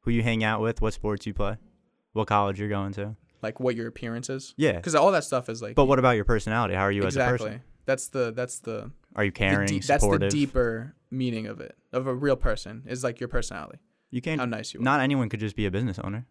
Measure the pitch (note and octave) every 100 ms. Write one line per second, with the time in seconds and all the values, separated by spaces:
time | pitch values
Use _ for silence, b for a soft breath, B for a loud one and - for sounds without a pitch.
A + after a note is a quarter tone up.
0 | - A#2 A2+ A2+ G#2+ A2 A2 A2+ A2 -
1 | A2 G#2 - G2 G2+ G#2+ - _ _ _
2 | _ G#2+ G#2+ G#2 G2+ G2 G#2 G2+ G2 G2+
3 | G2+ G#2+ _ _ G#2+ G#2+ B2+ A#2 A2+ -
4 | A#2 A#2 B2 C3+ - - D3+ F2 F#2 D3+
5 | E3+ F#3 C#3+ C3 A#2+ A2+ A2 G#2+ C3+ C3+
6 | B2+ A#2 G2 A2+ - A2 G#2 F#2 G2 G2+
7 | G2 C#3 B2 B2 G#2+ G#2+ - - - C3
8 | - C3+ A#2+ A2+ B2 - - A2 G#2+ -
9 | _ - G#2 - G2 G2 G2+ G2 F#2+ C#3
10 | G#2 G2 G2 D3 C#3 B2+ A#2+ A2+ B2+ -
11 | _ C3 B2+ A2+ G#2+ A2 - - _ B2
12 | C3 B2+ C#3+ C3 - G#2 - A2+ C3 B2+
13 | B2+ A2+ B2 B2+ - E2+ D2+ - _ _
14 | _ B2 C#3+ D#3 B2 A2 G#2+ - B2+ C#3+
15 | C3 C#3 A2+ G#2+ G#2+ G2 G2+ F#2+ B2 F#2
16 | F#2 G#2 B2